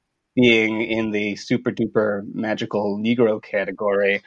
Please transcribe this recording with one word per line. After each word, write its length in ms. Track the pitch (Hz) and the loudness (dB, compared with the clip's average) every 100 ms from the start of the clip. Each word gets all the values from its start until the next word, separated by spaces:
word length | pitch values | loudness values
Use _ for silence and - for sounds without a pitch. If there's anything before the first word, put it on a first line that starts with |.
| _ _ _ - | _ _ _ 4
being 460 | 123 113 110 110 | 6 6 4 0
in 300 | 110 110 110 | -2 -2 0
the 260 | 104 104 101 | -2 -2 -4
super 340 | - 123 - | -2 -2 -2
duper 500 | 98 110 113 107 101 101 | -2 -2 0 0 -2 -6
magical 680 | - 110 107 113 107 104 104 | -6 -4 -4 -4 -2 -2 -2
Negro 400 | 110 120 113 107 | 0 2 2 0
category. 800 | - 104 95 92 107 101 98 98 | -4 -6 -6 -4 -2 0 0 -2